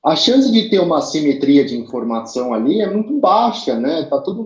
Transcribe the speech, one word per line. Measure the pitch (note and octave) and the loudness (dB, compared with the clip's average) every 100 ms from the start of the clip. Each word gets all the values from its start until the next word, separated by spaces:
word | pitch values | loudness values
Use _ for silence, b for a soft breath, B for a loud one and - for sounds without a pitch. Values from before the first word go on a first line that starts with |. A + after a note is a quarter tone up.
A | D3 | 0
chance | D#3 - C4+ C4 | 2 4 4 4
de | A3+ - | 2 2
ter | G3 | 0
uma | F3 D#3 | 2 0
assimetria | - D#3 D3 C3+ C#3+ C#3+ | -2 -2 0 0 4 4
de | C3+ A#2+ | 4 -4
informação | A#2 B2 A2+ A2+ A#2 B2+ B2 | -8 -6 -4 -4 -6 -6 -2
ali | A2 B2+ G#3 | 0 0 0
é | G3 | 0
muito | G3+ A3 D3 | -2 -4 0
baixa, | - G#3 A#3 - - A2+ | 2 4 2 -2 -4 -2
né? | C3 E3 C#3+ | -2 -2 -2
Tá, | C#3 | -4
todo | F#3+ G#3 | -4 -8